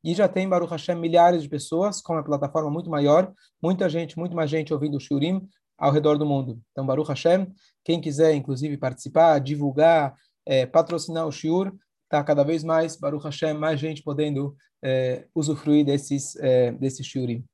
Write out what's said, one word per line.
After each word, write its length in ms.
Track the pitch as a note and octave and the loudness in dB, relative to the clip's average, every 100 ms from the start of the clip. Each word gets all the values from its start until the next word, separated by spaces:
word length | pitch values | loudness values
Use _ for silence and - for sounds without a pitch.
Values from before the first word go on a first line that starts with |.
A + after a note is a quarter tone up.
e 120 | D#3+ | -4
já 120 | F3+ G3 | 0 0
tem, 220 | F#3+ F#3+ | 0 0
Baruch 220 | F3+ E3+ | 0 -2
Hashem, 260 | E3 - E3+ | -6 -6 -4
milhares 460 | E3 E3+ E3+ F3 | 2 6 6 4
de 60 | C#3+ | -2
pessoas, 520 | D3 - D#3+ G3+ F#3+ | -8 -4 -2 -2 -4
com 140 | - | -6
uma 100 | E3 | -6
plataforma 460 | C#3+ C#3+ C3+ D#3+ D#3 | -2 -2 -2 -2 -2
muito 180 | D#3 F3 | -4 -4
maior, 440 | D3+ C#3+ D#3 F#3+ - _ _ | 0 4 4 2 -8 _ _
muita 240 | E3 F#3 F#3 | -2 0 0
gente, 320 | D#3+ E3 D#3+ | -2 -6 -8
muito 160 | F3 | -8
mais 140 | E3 D3+ | -4 -2
gente 240 | D#3 D3+ | -2 -2
ouvindo 240 | D3+ D3 C#3+ | -4 -2 -6
o 40 | |
Shurim 460 | - C#3+ D#3+ F#3+ F#3+ _ _ _ | -4 -2 0 -2 -6 _ _ _
ao 140 | C#3+ | 2
redor 240 | D3 D3 D3+ | 2 2 2
do 80 | |
mundo. 340 | D3+ C#3 C3 A#2 _ | 0 -2 -4 -10 _
Então, 140 | - C3+ | -8 -4
Baruch 240 | C3 D3+ | -2 -2
Hashem, 420 | C3+ E3+ F#3 F#3 - _ _ | -2 2 2 0 -10 _ _
quem 160 | - E3+ | -4 -2
quiser, 340 | D3+ C#3+ D#3+ | -2 2 2
inclusive, 440 | D3 C3 C3 D3+ C#3+ | 2 -2 -4 -4 -4
participar, 600 | C3 A#2+ C3 D#3+ E3 D3 | -6 -6 -2 4 6 6
divulgar, 760 | C3+ D3 C#3+ C3+ D#3+ E3 C#3+ - _ _ - | 0 -2 -2 4 4 4 2 -6 _ _ 0
eh, 180 | C3+ | 0
patrocinar 600 | B2+ D#3+ E3 E3+ D#3+ E3 D#3+ | 4 2 2 -4 -4 -6 -6
o 60 | |
Shiur, 400 | C#3+ D#3 F3 F#3+ F#3+ _ _ _ | -4 -2 0 -2 -8 _ _ _
tá 160 | D3 | -2
cada 180 | D3 D3 | 2 2
vez 220 | C#3+ E3 | 2 0
mais, 320 | D#3+ D#3+ D#3+ D#3 | 0 0 0 -4
Baruch 280 | C#3+ D3 | -6 -6
Hashem, 300 | D3+ C#3 D#3+ | -8 -4 -4
mais 240 | D3+ D#3 D3+ | -2 -2 -2
gente 240 | D#3 D3 | -4 -8
podendo, 540 | - C#3+ D3+ C#3+ C#3+ C#3+ _ _ | -8 -4 -2 -2 -6 -10 _ _
eh, 460 | C3 C3 B2+ B2+ - | -2 0 0 -4 -6
usufruir 500 | E3 D3+ D3+ D3 D3 | -4 -2 -2 4 4
desses, 500 | C#3+ C#3 C#3+ C#3+ - - | 4 0 -2 -6 -6 -4
eh, 360 | C#3 B2+ A#2+ | 2 4 2
desses 340 | B2 C3+ C3 B2+ | 0 -4 -4 -10
Shurim. 380 | C3+ B2+ A#2+ - | -6 -4 -6 -8